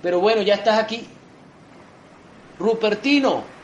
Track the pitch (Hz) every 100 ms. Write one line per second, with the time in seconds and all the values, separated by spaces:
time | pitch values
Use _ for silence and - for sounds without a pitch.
0 | 175 175 202 220 196 202 226 220 214 226
1 | - - - - - - - - - -
2 | - - - - - - 196 226 220 208
3 | 269 285 262 147 - -